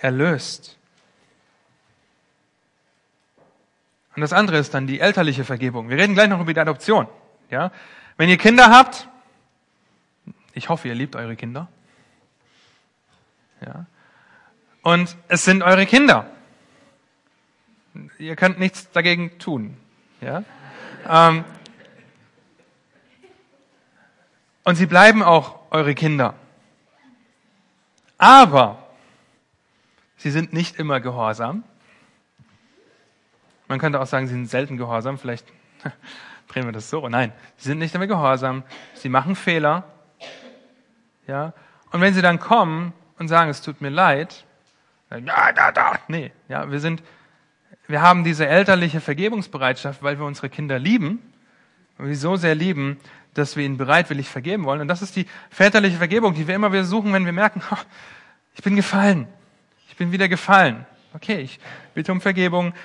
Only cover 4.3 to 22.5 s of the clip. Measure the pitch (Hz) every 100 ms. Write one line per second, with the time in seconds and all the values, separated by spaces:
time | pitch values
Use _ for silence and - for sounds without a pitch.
4.3 | 180 208 156 139 139 135 135 180 202 156
5.3 | 135 127 127 127 120 113 135 202 190 214
6.3 | 190 165 160 156 147 - 214 120 - _
7.3 | _ - 123 180 - - - - - 165
8.3 | 180 214 240 240 240 262 - - - _
9.3 | _ _ _ _ _ _ _ _ _ -
10.3 | - _ - - 165 127 120 135 120 117
11.3 | 113 117 127 175 _ _ _ _ _ _
12.3 | _ _ _ _ _ _ _ _ _ _
13.3 | _ _ _ 127 - 175 _ _ _ _
14.3 | _ _ _ _ _ 165 175 180 - -
15.3 | 175 - 190 175 190 196 247 285 135 104
16.3 | - _ _ _ _ _ _ _ _ _
17.3 | _ _ _ _ _ _ - 151 - 156
18.3 | 160 185 180 185 - - 175 175 170 170
19.3 | - - 143 107 - _ _ _ - 127
20.3 | 147 214 - - - - - - 160 165
21.3 | 160 170 - - - - _ _ _ _
22.3 | _ _